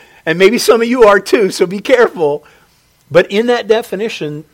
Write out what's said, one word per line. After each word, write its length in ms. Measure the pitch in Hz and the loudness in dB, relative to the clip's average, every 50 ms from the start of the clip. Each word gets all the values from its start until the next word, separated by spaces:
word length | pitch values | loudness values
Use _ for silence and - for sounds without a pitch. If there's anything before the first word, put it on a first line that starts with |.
| - _ _ _ _ | -20 _ _ _ _
And 140 | 160 160 175 | -6 0 2
maybe 180 | 196 196 233 | 2 2 2
some 240 | 233 - - 269 226 | 2 2 2 2 2
of 80 | 233 233 | 0 0
you 140 | 247 262 226 | 2 4 4
are 180 | 202 202 196 | 4 4 2
too, 300 | 196 - - 254 208 190 | 0 0 0 0 0 -2
so 160 | - - 190 | -2 -2 -4
be 140 | 175 190 208 | -4 -4 -6
careful. 640 | - - 269 240 233 - - 185 160 143 147 147 - _ _ _ _ _ _ _ _ _ _ _ _ _ | -2 0 2 2 2 0 0 -2 -4 -2 -4 -4 -8 _ _ _ _ _ _ _ _ _ _ _ _ _
But 200 | 139 170 185 - | 0 0 0 2
in 180 | 196 202 233 240 | -2 -2 -2 0
that 200 | 240 - 226 196 | -2 -2 -2 -2
definition 760 | 214 220 220 - 208 185 214 226 - - 170 151 151 147 156 _ | -2 -2 -2 -4 -8 -8 -8 -8 -8 -8 -10 -10 -10 -12 -16 _